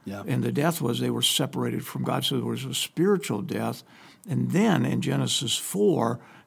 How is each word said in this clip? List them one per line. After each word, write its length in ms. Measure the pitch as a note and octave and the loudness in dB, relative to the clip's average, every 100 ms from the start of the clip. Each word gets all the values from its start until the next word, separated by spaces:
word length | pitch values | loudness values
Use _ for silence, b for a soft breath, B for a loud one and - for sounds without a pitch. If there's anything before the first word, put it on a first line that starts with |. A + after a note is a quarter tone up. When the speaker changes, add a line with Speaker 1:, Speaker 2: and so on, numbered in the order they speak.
Speaker 1:
Yeah. 200 | - G2+ - | -12 -8 -4
Speaker 2:
and 160 | B2+ | -2
the 80 | A#2+ | 0
death 300 | B2+ D#3+ E3+ | 2 0 0
was 160 | B2+ B2 | -2 0
they 120 | B2 | -2
were 120 | A#2 | 0
separated 600 | A#2+ - C3 C3 A#2+ A#2+ - | 2 2 0 -2 -2 -4 -6
from 160 | - | -4
God. 220 | B2+ C3+ | -2 0
So 120 | C3 C3 | 0 0
there 60 | |
was 200 | A#2 A#2 | -2 -4
a 100 | C3 | -4
spiritual 640 | C3 - - F#3+ G3 - G#2 | -4 -4 0 2 2 0 -4
death. 440 | F#2 G2+ A2+ A#2+ - B B B G#3 | -2 -4 -4 -6 -12 B B B -4
And 220 | B2+ B2 | -2 2
then 340 | D3+ A3+ E3+ | 2 4 4
in 160 | B2 - | 2 0
Genesis 560 | - C#3 B2+ - A2+ - | 0 0 0 -2 -2 -4
four 600 | - F#3 G#3 C3+ A#2 A#2+ B B | -2 2 4 4 2 0 B B